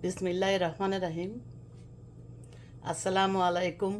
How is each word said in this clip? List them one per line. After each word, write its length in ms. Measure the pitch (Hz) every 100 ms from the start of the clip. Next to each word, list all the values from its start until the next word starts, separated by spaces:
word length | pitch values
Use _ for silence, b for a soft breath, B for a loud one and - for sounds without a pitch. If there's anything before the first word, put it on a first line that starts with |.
বিসমিল্লাহির 580 | 185 180 185 175 190 196 175
রহমানির 360 | 160 196 196 180
রহিম। 260 | 160 180 233 - - - - - - - - - - B B B B -
আসসালামু 460 | 165 - 190 190 190 180
আলাইকুম। 460 | 175 185 180 196 202